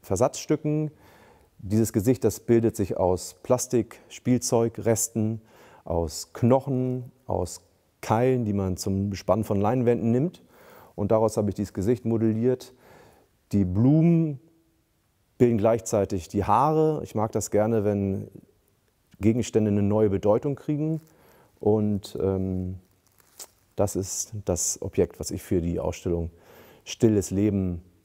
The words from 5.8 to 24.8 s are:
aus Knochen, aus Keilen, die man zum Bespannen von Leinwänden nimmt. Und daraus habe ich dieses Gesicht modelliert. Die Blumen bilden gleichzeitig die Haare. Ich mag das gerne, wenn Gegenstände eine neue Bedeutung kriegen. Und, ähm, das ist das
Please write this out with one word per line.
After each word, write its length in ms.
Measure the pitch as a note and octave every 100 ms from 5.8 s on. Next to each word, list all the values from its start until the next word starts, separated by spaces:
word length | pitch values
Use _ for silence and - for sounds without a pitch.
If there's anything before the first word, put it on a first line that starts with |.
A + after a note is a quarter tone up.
aus 480 | - E2+ E2 - -
Knochen, 800 | - A#2 C3 C3 B2+ B2+ B2+ B2+ _ -
aus 340 | F#2 F2+ - _ _ _ _
Keilen, 460 | - A2 B2+ B2+ A2+
die 80 |
man 240 | G2+ F#2+ F#2
zum 320 | - F#2+ G2+
Bespannen 340 | G2 - G2
von 160 | G#2 G2+
Leinwänden 500 | G#2 B2+ A#2+ A#2+ A2
nimmt. 320 | A#2+ D#3+ - _ _ - - -
Und 180 | - G2+
daraus 240 | A2 A2 A2
habe 140 | G#2
ich 40 |
dieses 200 | F#2+ G2+
Gesicht 320 | - F#2+ A#2+ A2+
modelliert. 640 | A2+ A2+ A2 B2 B2+ - _ - - - _ _ _ _
Die 140 | G2+ F#2
Blumen 760 | F#2 B2 D3+ E3 E3+ E3 C#3 _ _ _ _ _ _ _ _ _ _
bilden 220 | B2 A#2
gleichzeitig 720 | G#2+ A#2 - A2 G2 G2 -
die 160 | G2+
Haare. 580 | F2+ G#2 C#3+ D#3 D#3 D3+
Ich 100 | A#2+
mag 160 | A2+ A2
das 180 | A2+ G#2
gerne, 340 | G2+ G#2+ A2+
wenn 460 | G#2 G2+ G2 G2 G#2 - _ _ _ _ _ _ _ _
Gegenstände 500 | G2+ A#2 A2 A2 G#2+
eine 120 | G#2
neue 260 | G2+ G#2 G#2+
Bedeutung 460 | F#2+ G#2 A2 D3
kriegen. 480 | C#3 - D3+ D#3 D#3+ - _ _ _ _ _
Und, 560 | - G#2+ G#2+ G#2 - -
ähm, 580 | F#2+ F#2+ F#2+ F#2 F#2 F#2 _ _ _ _ _ _ - _ _ -
das 200 | G2+ F#2
ist 360 | F#2+ - - G#2
das 380 | G2 F2 - -